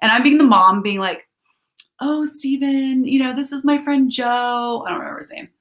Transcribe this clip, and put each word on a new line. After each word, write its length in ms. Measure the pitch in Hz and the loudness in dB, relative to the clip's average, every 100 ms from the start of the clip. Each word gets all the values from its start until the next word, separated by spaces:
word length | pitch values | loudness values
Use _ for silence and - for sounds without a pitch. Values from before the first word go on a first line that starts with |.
And 100 | 220 | 4
I'm 120 | 226 | 4
being 160 | 269 294 | 4 6
the 60 | |
mom 380 | 285 202 185 196 | 6 6 6 4
being 160 | 202 196 | -2 -4
like, 300 | 190 170 _ _ _ _ _ - - _ | -4 -6 _ _ _ _ _ -18 -18 _
Oh, 240 | 269 302 | -4 -4
Steven, 800 | 302 - 269 269 277 277 269 262 | -4 -4 -4 -2 -2 -2 -2 -2
you 160 | 254 269 | 0 0
know, 140 | 262 | 0
this 180 | 254 277 | -2 -6
is 120 | 277 | -2
my 180 | 277 294 | 0 0
friend 280 | 285 285 262 | 0 0 2
Joe. 760 | 254 240 240 247 240 240 233 185 | 0 -2 -2 -2 -4 -4 -6 -6
I 40 | |
don't 80 | 175 | -8
remember 220 | 147 139 | -8 -12
his 100 | - | -14
name. 180 | - - _ | -18 -20 _